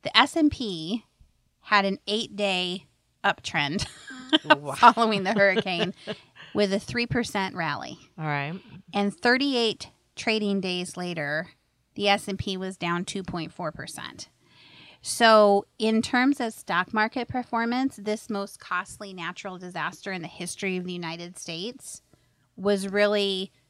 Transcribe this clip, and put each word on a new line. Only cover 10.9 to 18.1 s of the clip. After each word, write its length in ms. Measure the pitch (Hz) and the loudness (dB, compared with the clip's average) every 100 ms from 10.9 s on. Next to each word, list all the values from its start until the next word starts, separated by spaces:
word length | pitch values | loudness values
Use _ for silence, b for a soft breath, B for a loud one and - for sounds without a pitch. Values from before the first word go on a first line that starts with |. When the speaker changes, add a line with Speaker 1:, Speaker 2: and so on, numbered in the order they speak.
| - | -8
Speaker 1:
later, 540 | 180 170 143 151 175 _ _ _ _ - | -8 -6 -4 -6 -6 _ _ _ _ -2
the 120 | 202 | 2
S 200 | 202 - | 2 0
and 80 | 196 | -6
P 160 | - 185 | -4 -4
was 220 | 190 190 | -6 -6
down 260 | 170 175 180 | -2 -2 -2
two 180 | 196 | -6
point 280 | 196 175 160 | -6 -8 -8
four 200 | - 165 | -8 -8
percent. 560 | - - - - - - _ B B B B B B | -8 -14 -12 -14 -14 -20 _ B B B B B B
So 640 | - - 226 220 208 202 - _ | -8 4 8 10 10 6 2 _
in 220 | 220 220 | 2 2
terms 380 | - 247 262 285 | 2 2 2 2
of 140 | 233 | -2
stock 400 | - - 175 180 | -6 -4 -2 0
market 340 | 220 220 277 - | 0 0 -2 -4
performance, 680 | 262 240 233 233 247 269 - | -6 -4 -2 0 0 -2 -2
this 320 | 202 | -4